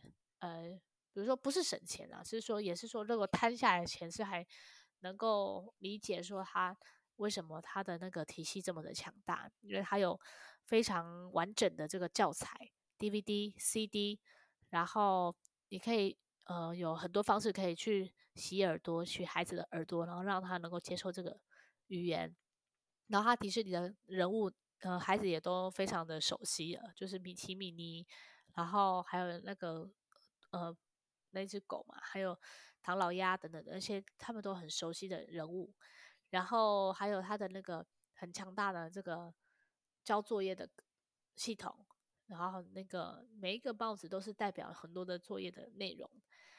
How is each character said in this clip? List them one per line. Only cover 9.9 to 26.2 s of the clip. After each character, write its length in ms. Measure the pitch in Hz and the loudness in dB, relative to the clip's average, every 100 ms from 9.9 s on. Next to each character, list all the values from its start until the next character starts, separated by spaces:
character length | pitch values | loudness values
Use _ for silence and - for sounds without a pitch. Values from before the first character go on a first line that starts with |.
| 202 | 4
有 200 | 185 185 - - - - - | 4 2 -6 -18 -18 -18 2
非 160 | 226 | 4
常 500 | 226 185 170 170 180 | 6 4 0 -2 0
完 200 | 170 175 | 2 4
整 220 | 220 202 - | 6 4 4
的 120 | 156 | -2
这 120 | 190 | 0
个 80 | 175 | 2
教 220 | - 190 | 6 6
材 380 | - - - - _ _ - | 6 -2 -4 -16 _ _ -4
，D 140 | 214 | 0
V 100 | 208 | 0
D、 340 | 202 208 208 196 | 2 0 0 2
C 260 | - 226 214 | 4 4 2
D， 340 | 208 202 208 _ - _ _ _ | 0 0 -2 _ -20 _ _ _
然 160 | 170 175 | 0 0
后 480 | 220 202 190 175 175 - _ - | 4 6 6 4 0 -10 _ -12
你 80 | 190 | -6
可 160 | 226 | 0
以， 240 | 233 196 - _ _ - | 2 2 0 _ _ -8
呃， 300 | 175 165 170 | -4 -4 -2
有 200 | 170 165 | -2 -2
很 160 | 180 | 0
多 100 | 190 | 2
方 180 | 208 208 | 4 4
式 120 | 220 | 4
可 180 | - 185 | 0 0
以 60 | 165 | 0
去 360 | - 202 185 - _ | 2 2 0 -6 _
洗 300 | - - 185 | -10 -4 2
耳 140 | 190 160 | 4 2
朵， 260 | - 165 170 | 0 -2 0
洗 180 | - | -4
孩 200 | 180 165 | -2 -2
子 120 | 175 175 | -2 -2
的 80 | - | -4
耳 140 | 160 165 | -4 -2
朵， 200 | 170 170 | -2 -2
然 100 | 175 | -2
后 80 | |
让 180 | 190 190 | 0 0
他 160 | 185 180 | 0 -4
能 140 | 170 | -4
够 80 | 175 | -6
接 160 | - 180 | -4 -4
受 160 | 190 | -4
这 100 | 180 | -4
个 180 | 175 - _ - - _ - | -6 -10 _ -20 -20 _ -8
语 180 | 185 175 | -2 0
言。 300 | 165 160 170 _ _ _ _ _ _ - | 0 -2 -8 _ _ _ _ _ _ 2
然 140 | 202 | 4
后 60 | 214 | 6
他 80 | 240 | 6
迪 140 | 208 | 4
士 120 | 190 | 0
尼 100 | 202 | 0
的 220 | 175 175 208 - | 0 -2 -4 -4
人 260 | 185 180 | 2 4
物， 200 | 220 202 - _ _ | 4 2 -2 _ _
呃， 200 | 185 180 | -2 0
孩 160 | 175 196 | 4 4
子 120 | 202 | 4
也 120 | 165 | 2
都 300 | 180 180 185 | 2 0 0
非 160 | 185 190 | 0 0
常 200 | 190 165 | 0 -2
的 140 | |
熟 240 | 156 | -2